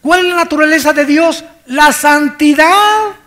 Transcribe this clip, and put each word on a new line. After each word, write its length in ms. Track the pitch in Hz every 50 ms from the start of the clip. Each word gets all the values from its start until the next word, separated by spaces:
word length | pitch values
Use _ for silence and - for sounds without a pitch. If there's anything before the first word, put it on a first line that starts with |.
¿Cuál 200 | _ 269 339 370
es 40 | 359
la 80 | 359 359
naturaleza 580 | 349 339 339 311 294 302 302 311 320 247 302 302
de 120 | 294 285
Dios? 380 | 277 294 311 330 330 311 330 - - - _ _
La 260 | 254 247 277 302 302
santidad. 1200 | - - - 294 294 294 302 285 - - 311 294 294 285 311 330 370 403 415 415 427 427 427 415 392 - _